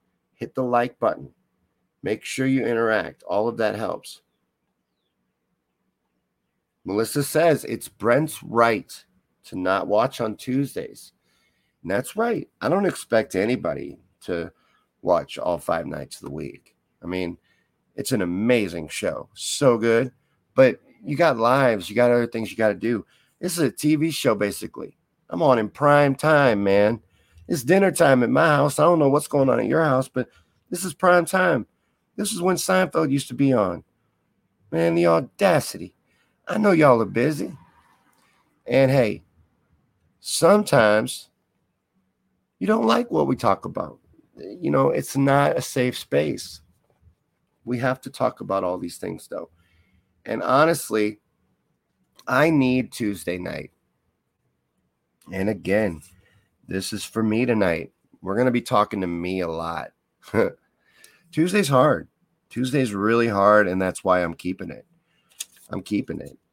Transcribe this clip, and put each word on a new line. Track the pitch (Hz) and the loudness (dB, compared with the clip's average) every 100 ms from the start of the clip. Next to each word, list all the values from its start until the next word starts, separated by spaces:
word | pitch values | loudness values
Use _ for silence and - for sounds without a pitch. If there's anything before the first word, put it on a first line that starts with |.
| _ _ _ | _ _ _
Hit | _ 113 - | _ -10 -6
the | |
like | 123 120 123 - | -2 0 -2 -2
button. | 110 78 69 _ _ _ _ _ _ _ | -2 -2 -10 _ _ _ _ _ _ _
Make | 101 110 - | -6 -6 -6
sure | - 131 | -4 0
you | 131 117 | 0 0
interact. | 113 113 107 80 - | 0 2 0 -2 -10
All | - 98 117 | -4 -2 -2
of | 113 | 0
that | 107 104 | -2 -2
helps. | 98 - - - _ _ _ _ _ _ _ _ _ _ _ _ _ _ _ _ _ _ _ _ _ _ _ _ _ _ | -6 -8 -12 -20 _ _ _ _ _ _ _ _ _ _ _ _ _ _ _ _ _ _ _ _ _ _ _ _ _ _
Melissa | - 104 113 147 | -6 -4 -2 -4
says | 139 156 170 131 | -2 2 2 2
it's | - 117 - | -2 -10 -12
Brent's | - 110 127 156 - | -4 0 2 0 -8
right | - 113 117 113 - - _ _ _ _ - | -4 2 4 2 -6 -20 _ _ _ _ -14
to | 92 | -6
not | 92 95 85 | 0 0 0
watch | 104 135 - | 0 0 -4
on | 110 101 | -6 -6
Tuesdays. | - 131 139 101 65 - - _ _ _ _ _ _ _ | -6 -4 -4 -8 -12 -16 -20 _ _ _ _ _ _ _
And | 85 | -6
that's | 101 - 214 | -4 -4 -4
right. | 240 208 - _ | -4 -4 -8 _
I | 113 | -2
don't | 185 190 | 0 -2
expect | - - 117 104 92 | -4 -2 -2 0 -2
anybody | 107 127 85 71 71 - _ _ | -2 -2 -4 -6 -10 -16 _ _
to | - 85 82 - _ _ _ _ | -8 -6 -8 -14 _ _ _ _
watch | - 85 71 - | -2 0 -2 -8
all | 90 82 | -4 -4
five | - 82 76 | -4 -4 -6
nights | 76 - - | -10 -12 -16
of | |
the | - | -14
week. | 73 67 - _ _ _ _ | -12 -12 -14 _ _ _ _
I | 85 | -8
mean, | 92 87 87 _ _ _ _ _ - | -6 -6 -8 _ _ _ _ _ -12
it's | - | -6
an | 117 | -4
amazing | 87 90 117 120 95 85 78 | -2 -2 0 0 0 -6 -10
show. | - 92 67 - - | -6 -6 -6 -12 -14
So | - - 139 113 | -10 0 2 4
good. | 117 113 127 - _ _ _ - | 2 2 0 -8 _ _ _ 4
But | 131 - _ _ | 4 2 _ _
you | - 143 | -8 0
got | 165 117 | 2 2
lives. | 117 135 131 107 87 | 2 4 2 0 -2
You | 107 | 2
got | 120 | 4
other | 120 117 | 2 0
things | 117 101 | -4 -8
you | - | 0
gotta | 110 | 0
do. | 92 113 110 - _ _ _ | 0 -2 -4 -6 _ _ _
This | 175 | -8
is | 165 | -2
a | 135 | -2
T | - 147 151 | -2 0 0
V | 160 | -2
show, | 147 131 | 0 0
basically. | 104 101 - - - 113 _ _ _ - | 0 -2 -4 -12 -14 -16 _ _ _ -12
I'm | 175 | 0
on | 151 120 | 2 4
in | 107 | 0
prime | - 147 147 143 135 | 0 4 4 4 0
time, | 151 147 135 104 | 2 4 4 2
man. | 101 101 104 113 - _ _ - - | 4 4 4 0 -8 _ _ -20 -6
It's | 165 | -4
dinner | 120 190 190 | 2 4 2
time | 147 151 131 | 4 4 4
at | 117 | 4
my | 135 160 | 2 4
house. | 143 143 147 | 4 2 2
I | |
don't | 160 170 | 4 4
know | 139 | 4
what's | 139 - | 2 0
going | 143 135 | 0 2
on | 117 | 2
at | 107 | 0
your | 160 | 0
house, | 156 131 135 | 2 0 -2
but | 127 123 _ _ _ _ | -6 -8 _ _ _ _
this | 170 | -8
is | 185 - | -8 0
prime | 180 180 165 | 4 4 4
time. | 185 185 135 98 _ _ _ _ - | 0 2 0 -4 _ _ _ _ -8
This | 202 | -6
is | 196 | -2
when | 180 180 | -2 0
Seinfeld | - 185 175 160 151 | 0 2 2 0 0
used | 139 - | -2 -4
to | 127 | 0
be | 139 | 2
on. | 123 95 87 - _ _ _ _ _ _ _ _ | 4 2 -2 -12 _ _ _ _ _ _ _ _
Man, | 160 - 170 | -2 0 2
the | 170 | 2
audacity. | 165 - - 98 82 - 87 90 _ _ _ _ _ - | 2 -2 0 2 2 -2 -10 -16 _ _ _ _ _ -8
I | 214 | 0
know | 208 | 2
y'all | 165 147 117 | 6 6 4
are | 101 | 2
busy. | 107 143 151 - 151 _ _ _ _ _ _ _ _ _ _ - | 0 -2 -2 -8 -12 _ _ _ _ _ _ _ _ _ _ 0
And | 131 135 | 4 4
hey, | 135 110 - - _ _ _ _ _ _ _ _ _ | 4 2 -2 -12 _ _ _ _ _ _ _ _ _
sometimes | - - 170 208 208 135 107 107 127 - - _ _ _ _ _ _ _ _ _ _ _ _ _ | -8 2 4 4 4 4 4 4 0 -8 -16 _ _ _ _ _ _ _ _ _ _ _ _ _
you | 190 | 0
don't | 220 226 | 2 2
like | 233 240 | 0 0
what | 160 139 | -2 0
we | 127 | 0
talk | 113 98 92 | 0 0 -4
about. | 92 80 58 _ _ _ - | -10 -10 -14 _ _ _ -20
You | 95 175 143 | -18 -8 -2
know, | 139 135 | 2 2
it's | 165 - 139 | 0 -4 -2
not | 139 139 143 127 | 2 2 2 0
a | |
safe | - 131 123 - | -4 -2 -2 -4
space. | - 143 151 - - - _ _ _ _ _ _ _ _ _ _ | -4 -2 -2 -6 -10 -18 _ _ _ _ _ _ _ _ _ _
We | 113 123 | -8 -4
have | 127 127 | -2 -4
to | - | -8
talk | - 123 - | -4 -4 -4
about | 101 98 | -4 -2
all | 92 90 | -2 -4
these | 87 - | -8 -10
things, | 95 92 - | -10 -10 -12
though. | - - _ _ _ _ _ _ _ - | -12 -12 _ _ _ _ _ _ _ -8
And | 113 | -6
honestly, | - 131 160 165 - 110 104 107 _ _ _ _ _ _ _ _ _ _ - | 0 4 4 0 -2 -2 -2 -4 _ _ _ _ _ _ _ _ _ _ -2
I | 127 160 | 2 4
need | 151 127 127 123 | 4 2 0 -2
Tuesday | - 104 101 - 90 | -6 -6 -4 -6 -6
night. | 87 73 - _ _ _ _ _ _ _ _ _ _ _ _ _ _ _ - | -8 -10 -14 _ _ _ _ _ _ _ _ _ _ _ _ _ _ _ -12
And | 95 101 | -6 -4
again, | 95 82 104 104 78 - _ _ _ _ _ - | -4 -2 0 0 -6 -16 _ _ _ _ _ -10
this | 95 - | -8 -8
is | 101 | -10
for | - 110 | -8 -4
me | 110 110 123 | 0 0 0
tonight. | 110 92 82 80 _ _ _ | 2 0 -2 -8 _ _ _
We're | 92 104 | -6 0
gonna | 127 | 0
be | 120 | 0
talking | - 110 104 104 | 0 0 0 -2
to | 90 | -4
me | 85 90 95 | -4 -4 -4
a | 85 | -4
lot. | 80 82 85 - - _ _ - 107 92 - _ | -6 -6 -8 -10 -18 _ _ -4 0 0 -4 _
<laughs> | _ _ _ - _ _ | _ _ _ -20 _ _
Tuesday's | 151 180 202 147 | -2 0 0 2
hard. | 131 147 90 - _ _ _ _ | 4 4 2 -4 _ _ _ _
Tuesday's | 120 127 139 123 | -6 -2 0 -2
really | 101 104 117 117 | 0 0 2 2
hard, | 101 101 107 95 | 4 6 6 4
and | 92 | 0
that's | 92 - | -2 -2
why | 95 90 | 0 0
I'm | 85 | 0
keeping | 85 90 92 90 | -6 -8 -8 -12
it. | - - _ _ _ _ _ - _ - | -16 -20 _ _ _ _ _ -18 _ -14
I'm | 95 | -12
keeping | - 104 - - | -6 -6 -4 -10
it. | - - _ | -14 -18 _